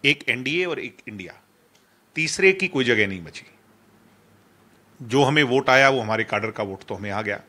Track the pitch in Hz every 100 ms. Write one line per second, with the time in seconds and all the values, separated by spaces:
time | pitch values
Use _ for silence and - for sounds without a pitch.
0 | 139 147 - 120 127 165 180 151 123 -
1 | - 104 87 - _ _ _ _ _ _
2 | _ 156 156 - 190 190 190 139 123 110
3 | 101 95 80 - - _ _ _ _ _
4 | _ _ _ _ _ _ _ _ _ _
5 | 120 127 135 151 135 131 135 131 139 135
6 | 107 110 110 104 110 107 104 95 - 98
7 | 101 101 107 98